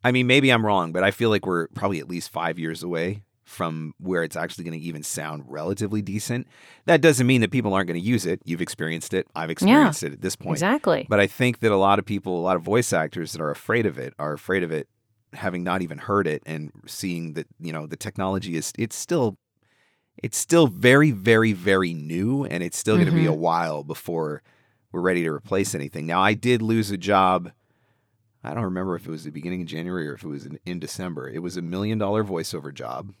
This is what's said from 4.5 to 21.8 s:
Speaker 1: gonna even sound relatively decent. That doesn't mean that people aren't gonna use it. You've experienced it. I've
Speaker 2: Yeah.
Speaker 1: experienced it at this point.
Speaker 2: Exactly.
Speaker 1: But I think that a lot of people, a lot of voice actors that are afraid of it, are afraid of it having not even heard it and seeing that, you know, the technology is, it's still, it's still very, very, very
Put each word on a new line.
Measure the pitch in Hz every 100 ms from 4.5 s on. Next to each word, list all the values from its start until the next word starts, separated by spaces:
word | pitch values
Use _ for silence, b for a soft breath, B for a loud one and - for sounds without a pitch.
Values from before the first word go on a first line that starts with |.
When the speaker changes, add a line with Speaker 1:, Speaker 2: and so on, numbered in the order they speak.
| -
Speaker 1:
gonna | 85 80
even | 82 78
sound | 76 82 76 76 64
relatively | 73 82 101 104 107
decent. | 95 104 - 123 - B B B -
That | 165
doesn't | 156 127 127
mean | 131
that | 107
people | 123 107
aren't | 95 87
gonna | 85
use | 98 117 90
it. | 92 -
You've | 85
experienced | 85 - 78 82 -
it. | 92 - -
I've | 80
Speaker 2:
Yeah. |
Speaker 1:
experienced | 82 95 277 254 151
it | 80
at | 69
this | 95 -
point. | - 151
Speaker 2:
Exactly. | 180 294 208 160 -
Speaker 1:
But | 104
I | 98
think | - 127 117
that | 113
a | 98
lot | 98 98
of | -
people, | 98 92 90
a |
lot | 90 92
of |
voice | 82 110 117
actors | 85 78 87 78
that | 80
are | 76
afraid | 71 - 113 107
of | 67
it, | 65 -
are | 76
afraid | 73 - 95
of | 87
it | 78 69 _ _ _ _
having | - 101 90
not | 87 95
even | 87 73
heard | - 101 82
it | 76 -
and | 78 76 - -
seeing | - 95 85 82
that, | 78 76 _
you | 82
know, | 78 76
the | 80
technology | 101 - 95 95 98 82
is, | - -
it's | 113 -
still, | - 175 117 95 _ _ _ _ _ _ _ -
it's | - -
still | - 170 143
very, | 90 123 139 151
very, | 104 104 113 113
very | 95 95 95